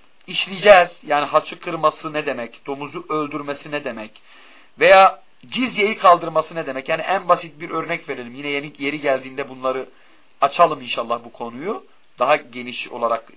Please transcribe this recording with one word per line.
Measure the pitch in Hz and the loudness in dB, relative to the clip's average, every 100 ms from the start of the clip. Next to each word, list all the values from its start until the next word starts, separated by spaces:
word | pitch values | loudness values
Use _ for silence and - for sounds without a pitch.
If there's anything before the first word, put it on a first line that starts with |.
| - _ - | -20 _ -12
işleyeceğiz. | 170 185 190 202 190 175 - | -8 -6 2 8 8 8 -2
Yani | 151 147 135 | -2 -2 2
haçı | 151 - 170 | 0 0 -12
kırması | 175 165 151 - 160 | -8 0 0 -2 -8
ne | 151 147 | -6 -4
demek, | 123 117 - - | -6 -8 -12 -12
domuzu | 139 143 165 - | -10 -10 -12 -6
öldürmesi | 156 143 147 143 139 156 | -4 -4 -6 -8 -10 -8
ne | 147 | -8
demek | 139 113 107 - - - - - - - | -8 -10 -14 -18 -20 -20 -20 -20 -12 2
veya | 170 190 190 - - - 123 | 8 8 8 4 -18 -20 -10
cizyeyi | 202 254 180 208 - | -6 -4 -2 -2 4
kaldırması | 190 175 160 160 156 165 | 6 6 4 -2 -2 -6
ne | 139 | -8
demek? | 131 135 | -6 -4
Yani | 160 | -4
en | 156 190 175 | -2 -2 0
basit | 175 170 147 | -2 -2 -14
bir | 170 | -8
örnek | 160 160 170 - | -8 -6 -8 -8
verelim. | 131 120 127 | -10 -10 -12
Yine | 143 | -8
yeni, | 143 151 147 | -6 -8 -8
yeri | 139 151 | -6 -4
geldiğinde | 139 131 131 131 127 | -2 -2 -4 -10 -10
bunları | 131 131 131 127 - - - _ - | -6 -4 -4 -8 -16 -20 -20 _ -2
açalım | 139 - 165 143 | 0 2 2 0
inşallah | 120 123 117 117 | -8 -6 -4 -6
bu | 117 | -8
konuyu. | - 117 120 175 370 - _ _ - | -14 -12 -10 -8 -10 -12 _ _ -2
Daha | 127 147 | 2 2
geniş | 151 123 123 120 - | 0 -14 -12 -12 -12
olarak | - 117 113 - | -4 -2 -2 -6